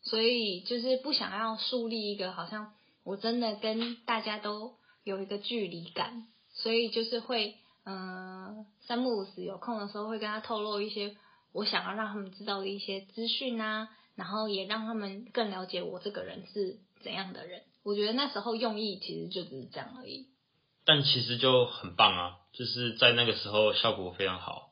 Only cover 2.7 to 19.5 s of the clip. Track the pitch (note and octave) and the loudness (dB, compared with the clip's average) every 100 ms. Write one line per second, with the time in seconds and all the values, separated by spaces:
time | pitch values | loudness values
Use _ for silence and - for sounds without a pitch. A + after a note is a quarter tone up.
2.7 | - _ _ - G3 A3 A#3+ A#3 G#3 A3 | -14 _ _ -8 -4 0 0 0 0 -2
3.7 | A3 A#3 A#3+ - A3+ A3 G#3+ G#3 G#3+ A3 | 0 -2 -4 -2 -2 -2 -4 -4 -6 -8
4.7 | - _ _ - F#3+ G3 G#3 - A#3 F#3+ | -14 _ _ -6 -6 -4 -6 -2 -2 -2
5.7 | E3+ E3+ - - A#3+ - _ _ - A3+ | -6 -10 -4 -4 -6 -14 _ _ -6 2
6.7 | A3+ A#3 A3+ A3+ A#3 A3 A#3+ G#3+ - _ | 2 2 0 0 -2 -2 -2 -2 -6 _
7.7 | _ - F#3+ F#3 F#3 F#3 F#3 F#3+ G#3+ G#3+ | _ -10 -8 -8 -10 -10 -12 -12 -14 -16
8.7 | _ - A#3+ B3+ A3 G3 - F3+ F#3 - | _ -2 2 2 2 -2 -6 -6 -6 -4
9.7 | A3+ G3+ G#3 G#3+ A3 G#3+ G#3+ G#3+ A3 G#3 | -4 -4 -4 -4 -2 -2 -4 -2 -2 0
10.7 | G#3 G#3+ G#3 G3+ G#3 - _ _ E3+ G#3+ | -2 -2 -2 -6 -8 -20 _ _ -4 0
11.7 | F#3 F3+ G3+ G#3+ G#3 G3 F#3 G#3 G3 G3 | 0 0 -4 -4 -4 -8 -10 -4 -4 -2
12.7 | G3 G3 G3 G3 - A3+ - C4+ A#3 A3 | -6 -4 -6 -6 -6 -2 -2 -2 -2 -2
13.7 | G#3+ A3 - _ - F3 G#3 A3 G3 F#3+ | -2 -4 -12 _ -10 -4 -2 0 -2 -2
14.7 | G#3+ A3 A3+ G3+ G3 B3 - G#3+ F#3+ F#3 | -2 -2 -4 -4 -8 -4 0 0 -2 -4
15.7 | F3+ F3 F3+ G#3 G3+ F#3 E3 F#3+ G#3+ F#3+ | -4 -4 -6 -6 -6 -8 -10 -8 -2 -2
16.7 | - _ _ - F3 F#3+ F#3 - F3+ - | -2 _ _ -8 -6 -6 -8 -12 -14 -18
17.7 | _ - G3+ G#3 A#3+ C#4+ G#3 G3+ A3+ A#3 | _ -2 2 2 2 0 -2 -2 0 0
18.7 | G#3+ A3 F#3+ - E2 E3+ F#3 E3 | 0 -2 -4 -6 -6 -6 -6 -8